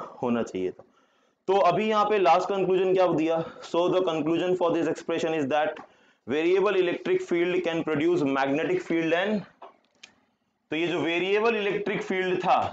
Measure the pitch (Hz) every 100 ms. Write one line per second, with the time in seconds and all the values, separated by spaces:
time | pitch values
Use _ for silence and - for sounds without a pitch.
0 | - - 123 120 110 92 92 - - _
1 | _ _ _ _ - 196 175 170 214 214
2 | 208 214 175 175 - 196 180 185 190 185
3 | 180 156 160 165 165 - - 165 175 180
4 | 165 160 151 170 180 180 170 170 156 -
5 | - 165 165 160 135 147 156 151 - _
6 | _ _ - 147 170 190 202 190 175 -
7 | - 185 - 170 175 180 170 165 156 147
8 | 165 170 139 135 139 143 160 185 - 165
9 | 160 170 202 214 - _ - _ _ _
10 | - _ _ _ _ _ _ 151 165 170
11 | 151 170 185 208 233 214 202 202 - 175
12 | - 185 185 180 180 139 95